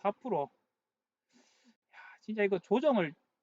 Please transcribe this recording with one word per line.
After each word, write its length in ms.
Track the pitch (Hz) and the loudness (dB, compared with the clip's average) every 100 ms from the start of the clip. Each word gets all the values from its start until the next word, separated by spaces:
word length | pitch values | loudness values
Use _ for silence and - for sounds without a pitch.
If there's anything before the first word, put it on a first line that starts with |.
사 80 | 202 | -6
프로. 380 | - 254 170 139 _ _ _ _ _ _ _ _ _ _ _ 247 _ _ | -4 -4 -4 -4 _ _ _ _ _ _ _ _ _ _ _ _ _ _
야, 40 | - - - | -20 -20 -18
진짜 220 | - 214 | -8 0
이거 140 | 202 190 | 0 0
조정을 560 | - 226 294 233 160 - _ _ | 0 0 2 2 0 -6 _ _